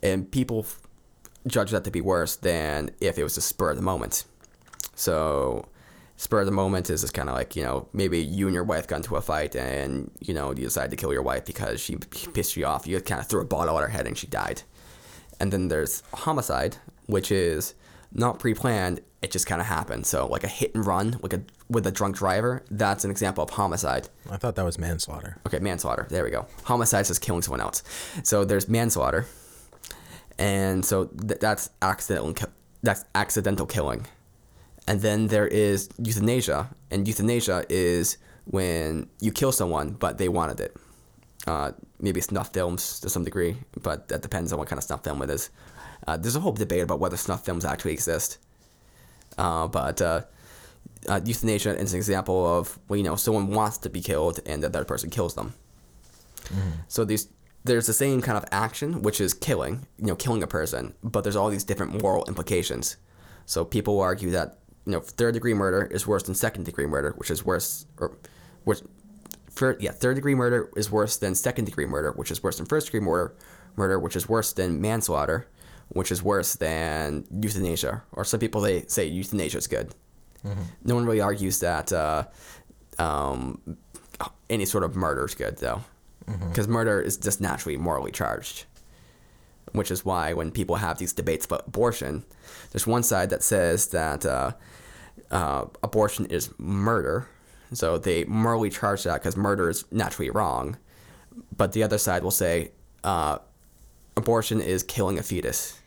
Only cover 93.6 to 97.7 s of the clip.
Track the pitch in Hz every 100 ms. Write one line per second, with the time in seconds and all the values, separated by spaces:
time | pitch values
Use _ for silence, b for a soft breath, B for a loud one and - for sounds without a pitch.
93.6 | 87 87 - 87 80 71 - 65 65 -
94.6 | B B B B B B - 90 80 69
95.6 | - - - 110 104 - 101 85 - -
96.6 | 67 98 104 113 67 90 131 B B B
97.6 | B